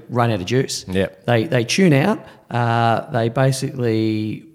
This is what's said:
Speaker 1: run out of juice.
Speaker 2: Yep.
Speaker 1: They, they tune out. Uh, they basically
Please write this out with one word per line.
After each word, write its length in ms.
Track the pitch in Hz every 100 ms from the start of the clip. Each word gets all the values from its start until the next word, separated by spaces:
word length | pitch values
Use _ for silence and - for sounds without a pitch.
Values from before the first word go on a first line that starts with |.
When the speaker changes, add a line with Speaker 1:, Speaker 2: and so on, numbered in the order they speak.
| -
Speaker 1:
run 220 | 120 120
out 100 | 107
of 60 | 92
juice. 400 | 123 - - -
Speaker 2:
Yep. 380 | 92 95 - -
Speaker 1:
They, 180 | 120
they 200 | 110 123
tune 280 | 120 - 190
out. 320 | 139 165 220 - - -
Uh, 600 | 120 117 117 117 110 -
they 180 | 120 117
basically 1160 | 120 135 131 135 131 120 110 110 110 107 104 -